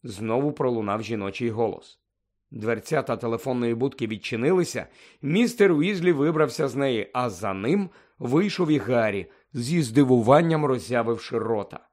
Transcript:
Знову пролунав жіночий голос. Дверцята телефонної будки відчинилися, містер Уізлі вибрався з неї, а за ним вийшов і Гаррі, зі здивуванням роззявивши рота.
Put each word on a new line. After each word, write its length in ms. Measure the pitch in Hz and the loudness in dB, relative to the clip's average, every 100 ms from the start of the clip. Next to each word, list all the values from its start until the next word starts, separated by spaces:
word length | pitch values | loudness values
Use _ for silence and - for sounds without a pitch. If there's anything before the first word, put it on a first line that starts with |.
Знову 480 | - 98 110 117 147 | -14 -8 -2 0 -2
пролунав 520 | 147 131 117 104 107 | -2 -2 -2 -2 -4
жіночий 460 | 107 113 98 98 120 | -4 -6 -6 -4 -4
голос. 500 | 110 110 - - _ _ _ _ _ _ | -2 -2 -4 -14 _ _ _ _ _ _
Дверцята 680 | 120 107 110 - 151 131 117 | -8 -4 -4 -2 -4 -2 -4
телефонної 580 | 120 113 139 123 120 117 | -4 -4 -4 -2 -2 -2
будки 320 | 135 - 117 | -4 -4 -6
відчинилися, 800 | 107 - 113 131 185 170 120 78 _ - _ | -6 -6 -2 2 2 0 -6 -10 _ -20 _
містер 500 | 143 175 240 - 202 | -2 0 0 4 4
Уізлі 400 | 156 175 196 175 | 4 2 2 2
вибрався 560 | 151 147 156 156 - 139 | 2 2 2 0 0 -4
з 80 | 127 | 0
неї, 340 | 139 113 98 | 0 0 -2
а 160 | 127 123 | -4 -4
за 240 | 87 101 | -4 -6
ним 360 | 95 110 202 185 - _ _ | -2 0 0 -2 -10 _ _
вийшов 520 | 123 143 202 - 170 | 0 2 2 0 0
і 60 | 151 | 0
Гаррі, 480 | 110 123 110 101 87 _ _ | 2 2 2 -2 -8 _ _
зі 280 | 139 120 170 | -8 -2 0
здивуванням 840 | 131 123 135 127 110 147 170 156 147 | 2 4 6 6 8 6 6 2 0
роззявивши 720 | 127 - 120 113 113 - 120 | -2 -2 -2 0 -4 -4 -4
рота. 420 | 113 110 98 - _ | -2 -4 -4 -14 _